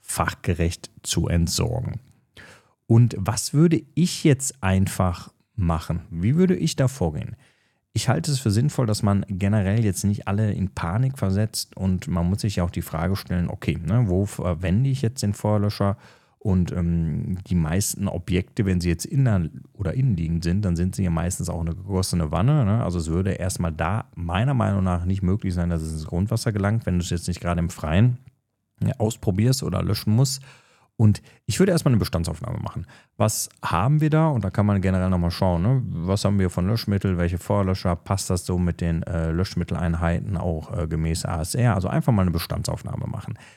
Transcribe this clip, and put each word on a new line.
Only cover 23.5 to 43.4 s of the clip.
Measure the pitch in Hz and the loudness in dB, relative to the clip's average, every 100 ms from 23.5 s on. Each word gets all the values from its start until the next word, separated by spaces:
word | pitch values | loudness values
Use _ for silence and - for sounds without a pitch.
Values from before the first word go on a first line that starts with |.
| - 87 | -2 -4
da | 78 80 107 - - | -2 -2 -2 -6 -10
meiner | 85 90 127 | -4 0 0
Meinung | 135 101 98 | 2 2 2
nach | 92 90 | 2 0
nicht | 90 101 | 0 0
möglich | 90 98 95 87 | 0 0 0 -2
sein, | 87 | 0
dass | 85 | 0
es | 78 | -2
ins | 80 78 | -6 -4
Grundwasser | 87 104 113 - | -2 0 0 -2
gelangt, | 104 98 113 110 | 0 0 0 0
wenn | 90 | 0
du | |
es | 85 | 0
jetzt | 87 - | -4 -4
nicht | 87 | -4
gerade | 87 85 | -2 0
im | 85 | -2
Freien, | - 78 80 123 123 - _ _ _ _ _ | -4 -2 4 4 2 -8 _ _ _ _ _
ja, | 107 - | -4 0
ausprobierst | 110 - - 90 113 131 | -2 -2 -2 2 2 2
oder | 160 98 | 0 -2
löschen | 87 104 - 110 | -2 -2 2 2
musst. | 135 - - - _ _ _ _ | 2 -2 -12 -20 _ _ _ _
Und | 110 98 - - - | 4 4 -2 -18 -6
ich | - | 0
würde | 190 | 2
erstmal | 170 - | 2 2
eine | 117 | 2
Bestandsaufnahme | 76 85 82 80 - 80 | 2 -2 -2 -4 -6 -6
machen. | 71 - 85 - _ _ | -6 -8 -12 -16 _ _
Was | 110 - - - | 0 0 -6 -10
haben | - 85 107 151 | -2 0 2 4
wir | 156 | 4
da? | 156 160 | 4 2
Und | 135 | 2
da | 98 | 0
kann | - 104 | 0 2
man | 101 | 2
generell | 92 92 92 | 2 2 2
nochmal | 92 85 | 2 0
schauen, | 85 95 85 | 0 2 2
ne? | 95 131 107 | 2 0 0
Was | 87 85 98 95 | -4 -2 0 2
haben | 101 | 2
wir | 92 | 2
von | - 90 | 2 0
Löschmittel? | 110 - 98 101 87 | 0 0 0 2 2
Welche | 87 87 | 0 0
Feuerlöscher? | - 104 95 92 95 87 | 0 0 2 0 0 -2
Passt | - 98 - | -2 -4 0
das | 92 - | -4 -2
so | 90 | 0
mit | 87 82 | 0 0
den, | 85 82 | -2 -2
äh, | - 85 80 | -2 -2 -2
Löschmitteleinheiten | 82 95 - 82 85 85 85 85 85 - 87 | 0 -2 -2 -4 -2 -2 0 0 0 -2 -4
auch, | 82 80 76 85 | -4 -4 -6 -6
äh, | 80 | -2
gemäß | 80 82 82 | -2 0 -2
A | - 85 | -2 -4
S | 80 - | -4 0
R? | 120 | 2
Also | 98 92 | 2 0
einfach | 151 - | 0 2
mal | 110 | 2
eine | 92 | 2
Bestandsaufnahme | 80 - - - - - - - | 0 -2 -4 -4 -6 -6 -8 -6
machen. | - - - | -8 -10 -12